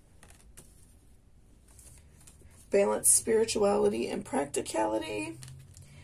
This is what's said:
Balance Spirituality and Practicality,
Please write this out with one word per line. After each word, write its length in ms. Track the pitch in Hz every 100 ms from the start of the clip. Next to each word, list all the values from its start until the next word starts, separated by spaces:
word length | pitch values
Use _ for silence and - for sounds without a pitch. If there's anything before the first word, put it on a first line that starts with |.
| - - - - - - - - - - - - _ - - - - - - - - - - - - - -
Balance 360 | 196 202 214 -
Spirituality 1000 | - - 220 226 226 202 208 208 226 240
and 160 | - -
Practicality, 1120 | 269 285 - - 320 330 320 320 302 311 330 - - - - - -